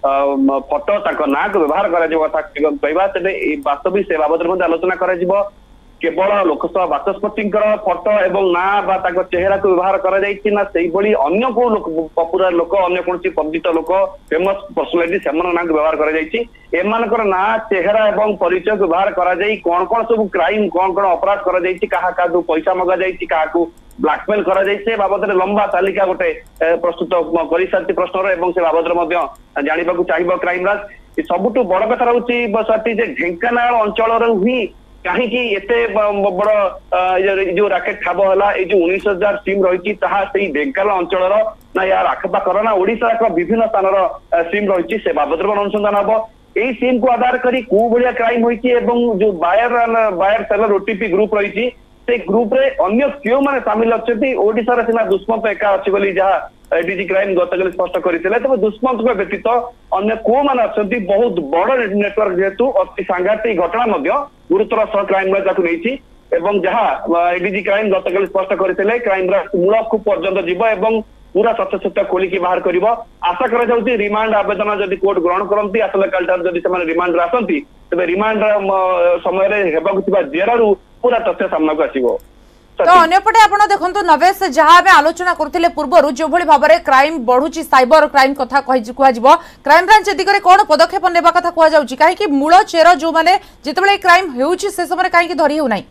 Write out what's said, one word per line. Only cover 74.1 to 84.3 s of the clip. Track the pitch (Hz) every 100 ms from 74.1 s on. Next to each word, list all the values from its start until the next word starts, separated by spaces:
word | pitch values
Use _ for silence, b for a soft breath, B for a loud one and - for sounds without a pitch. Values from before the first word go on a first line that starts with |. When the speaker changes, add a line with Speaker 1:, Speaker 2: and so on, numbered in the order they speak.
| 208 220
Speaker 1:
ଆବେଦନ | 214 202 196 208 208
ଯଦି | 196 190
କୋର୍ଟ | 190 185
ଗ୍ରହଣ | 170 180
କରନ୍ତି, | 196 208 208 208
ଆସନ୍ତାକାଲି | 202 196 190 185 175
ଠାରୁ | 180
ଯଦି | 175 170
ସେମାନେ | 170 180
ରିମାଣ୍ଡରେ | 165 165 175 170
ଆସନ୍ତି, | 170 247 196 156 - - -
ତେବେ | 170 175
ରିମାଣ୍ଡ, | 180 214 214 214 208
ମ-, | 196 190 185 180 175 170
ସମୟରେ | 185 185 196 156 185 156
ହେବାକୁ | 165 196
ଥିବା | 196 190
ଜେରାରୁ | 147 151 202 240 220 196 - -
ପୁରା | 247 240
ତଥ୍ୟ | 220 175 185
ସାମ୍ନାକୁ | 175 156 156
ଆସିବ। | 139 135 120 113 - - - _ _ -
Speaker 2:
ତ |
Speaker 1:
ସଚିନ। | 196 359
Speaker 2:
ଅନ୍ୟପଟେ | 330 370 392 440
ଆପଣ | 427 403 415
ଦେଖନ୍ତୁ | - 339 381 359
ନବେଶ, | 302 349